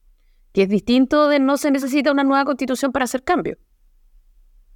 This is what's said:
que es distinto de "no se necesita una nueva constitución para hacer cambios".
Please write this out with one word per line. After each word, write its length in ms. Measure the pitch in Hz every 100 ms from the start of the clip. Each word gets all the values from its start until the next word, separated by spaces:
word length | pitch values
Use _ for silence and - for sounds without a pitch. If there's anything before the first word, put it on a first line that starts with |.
| _ _ _ _ _
que 100 | 196
es 60 | 196
distinto 580 | 202 - 247 262 302 294
de 120 | 294
"no 160 | 269 277
se 160 | 302
necesita 400 | 269 269 294 269
una 100 | 285
nueva 220 | 269 277
constitución 480 | 277 262 254 247 277
para 120 | 277
hacer 200 | 247 254
cambios". 340 | - 339 - - _ _ _ _ _ - _ _ _ _ _